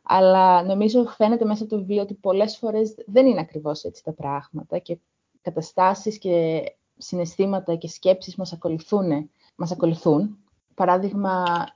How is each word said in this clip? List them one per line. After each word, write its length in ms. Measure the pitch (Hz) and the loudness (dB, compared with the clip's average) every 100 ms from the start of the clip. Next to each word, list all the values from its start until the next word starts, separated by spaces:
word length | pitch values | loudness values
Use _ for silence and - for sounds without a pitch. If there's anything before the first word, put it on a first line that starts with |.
Αλλά 600 | - 185 190 190 185 180 | 0 4 6 8 8 6
νομίζω 420 | 185 196 214 240 233 | 4 0 2 2 0
φαίνεται 400 | - 214 233 220 | 0 2 2 0
μέσα 180 | 208 | -2
από 80 | 214 | -4
το 60 | 214 | -6
βιβλίο 240 | 185 208 | -2 -4
ότι 120 | 202 | -4
πολλές 440 | 202 196 190 214 - | -6 -2 0 0 -2
φορές 380 | 226 214 220 - - | -4 -2 -2 -6 0
δεν 200 | 220 262 | 4 4
είναι 140 | 190 | 4
ακριβώς 440 | 160 156 151 156 | -4 -8 -8 -8
έτσι 200 | - - | -10 -12
τα 100 | - | -14
πράγματα 640 | 156 143 143 - 156 151 180 | -10 -8 -8 -8 -14 -8 -8
και 200 | - 170 _ _ _ _ | -8 -12 _ _ _ _
καταστάσεις 760 | 180 170 160 - 185 202 214 214 | -10 -8 -6 0 0 0 -6 -6
και 460 | 190 170 165 160 - _ _ _ | -2 0 0 -2 -6 _ _ _
συναισθήματα 800 | - 180 170 - 196 196 190 165 | -10 -8 -6 -4 -2 -2 -4 -6
και 120 | 165 | -6
σκέψεις 480 | - 185 185 - 180 | -4 0 0 -2 -12
μας 180 | 180 | -12
ακολουθούνε-, 760 | 170 170 160 - 208 180 143 156 _ _ - | -8 -6 -6 -2 -2 0 -4 -6 _ _ -10
μας 160 | 165 | -8
ακολουθούν 640 | 175 170 165 175 147 208 - _ _ _ - | -2 -2 0 2 2 0 -6 _ _ _ -4
παράδειγμα, 880 | 185 185 196 202 190 185 175 175 - | 0 0 0 -4 -4 -2 -2 -2 -6